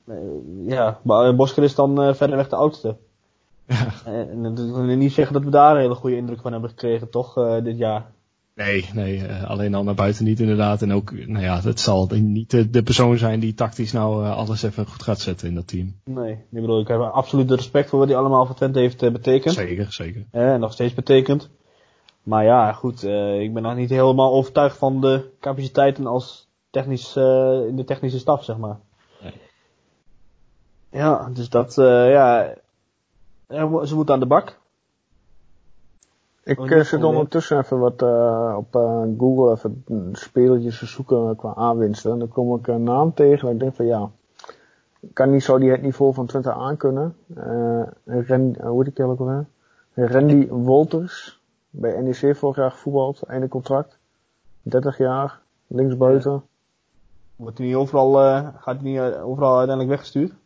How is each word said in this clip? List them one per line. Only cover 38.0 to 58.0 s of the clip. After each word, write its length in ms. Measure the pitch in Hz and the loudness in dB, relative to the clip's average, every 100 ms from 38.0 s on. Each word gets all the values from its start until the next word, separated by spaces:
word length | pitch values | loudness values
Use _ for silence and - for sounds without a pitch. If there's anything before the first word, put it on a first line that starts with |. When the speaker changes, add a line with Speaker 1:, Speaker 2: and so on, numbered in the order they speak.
Speaker 3:
eh, 520 | 123 117 117 113 117 104 | 2 4 2 0 -2 -4
op, 200 | 107 123 | -4 0
eh, 260 | 117 117 113 110 | 0 0 -4 0
Google 340 | 127 131 127 | 0 4 4
even 320 | 110 110 120 - 110 90 | 2 -2 -10 -8 -8 -8
spelertjes 680 | 104 - - 123 127 120 117 | -10 -4 2 4 4 0 -8
te 80 | 117 | -12
zoeken 500 | - 131 127 113 110 | -12 -2 0 0 -4
qua 180 | 110 | -8
aanwinsten. 580 | 110 117 117 107 107 113 | -4 -2 0 0 -2 -4
En 60 | 120 | -4
dan 100 | 117 | -4
kom 280 | 120 123 120 | -4 -2 -2
ik 80 | 120 | -2
een 160 | 117 | -2
naam 320 | 117 127 160 | 0 2 0
tegen 300 | 160 143 143 | 4 4 4
waar 100 | 131 | 0
ik 60 | 117 | -4
denk 140 | 131 | -4
van, 120 | 131 120 | -2 -2
ja, 240 | 113 101 101 _ - - - _ _ _ _ - | -2 -4 -12 _ -20 -20 -20 _ _ _ _ -10
kan 180 | - 135 | 0 2
niet 120 | 139 | 2
zo 140 | 131 131 | 4 4
die 120 | 131 | 4
het 120 | 131 | 2
niveau 320 | 139 131 139 | -2 0 0
van 120 | 131 120 | 0 -4
Twente 260 | 135 131 | -4 -4
aankunnen. 640 | 120 131 147 139 135 160 165 _ | -4 -4 -2 -2 -2 -4 -8 _
Eh, 480 | 170 - 117 117 117 113 - | -14 -8 -4 -2 -4 -6 -12
Ren-, 520 | - 123 120 127 131 - | -8 -6 0 0 0 -2
eh, 100 | 117 | -4
hoe 100 | 123 | -2
heet 80 | |
die 80 | 135 | -2
kerel 180 | 135 131 | -2 -4
ook 80 | 127 | -2
alweer? 260 | 127 135 147 _ _ _ _ | -4 -6 -8 _ _ _ _
Randy 540 | - 123 127 147 143 135 | -2 2 4 6 4 4
Wolters 880 | 127 123 135 156 160 175 - - _ _ _ _ | 0 2 4 4 -2 -6 -12 -18 _ _ _ _
bij 320 | 143 120 98 | -8 -6 -4
N 40 | 131 | -4
E 40 | 123 143 | 0 0
C 40 | 143 | 0
vorig 200 | 143 139 | -2 -2
jaar 140 | 131 | -2
gevoetbald, 520 | - - 139 135 139 | -4 -4 -2 -2 -6
einde 260 | - 131 131 | -10 -8 -6
contract. 500 | 131 127 135 147 _ _ _ _ _ _ - | -8 -4 -4 -4 _ _ _ _ _ _ -18
Dertig 360 | - 127 131 135 | -4 -2 -2 0
jaar, 420 | 127 131 139 - _ _ _ | -2 0 -6 -8 _ _ _
linksbuiten. 680 | 123 135 127 131 135 131 | -2 -2 2 2 2 2
Speaker 1:
Ja. 80 | 139 - _ _ _ _ _ _ _ - - | -4 -8 _ _ _ _ _ _ _ -20 -20
Wordt 220 | 113 113 | -18 -8
hij 80 | 127 | -4
niet 100 | 127 | -2
overal, 440 | 135 - | 0 2